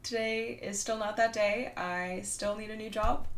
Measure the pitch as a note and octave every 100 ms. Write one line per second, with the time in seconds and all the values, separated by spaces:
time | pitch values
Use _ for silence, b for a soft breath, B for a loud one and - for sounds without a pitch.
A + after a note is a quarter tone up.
0 | - A#3 A3 A3 A#3 - - G3+ - A3
1 | G#3 G#3+ A3+ A3 G#3 G#3+ B3+ - F3+ F3+
2 | F3+ F#3 G3 - G#3 G#3 G#3+ A3 G#3+ G#3+
3 | G#3+ B3+ -